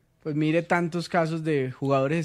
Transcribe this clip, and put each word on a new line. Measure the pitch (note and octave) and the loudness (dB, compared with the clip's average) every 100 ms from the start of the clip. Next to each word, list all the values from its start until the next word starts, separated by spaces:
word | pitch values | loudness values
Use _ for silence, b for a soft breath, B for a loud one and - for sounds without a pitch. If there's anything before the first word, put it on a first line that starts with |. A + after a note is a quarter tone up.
| _ _ | _ _
Pues | D#3+ D3 | -6 0
mire | D#3 E3 | 2 0
tantos | E3+ F3 E3+ F3 E3 | 2 0 0 -4 -2
casos | F3+ D#3+ E3 | 0 0 -2
de | D#3+ D3 B2+ | -2 -2 -2
jugadores | B2+ C3+ C3+ C3+ E3 | -4 0 2 2 0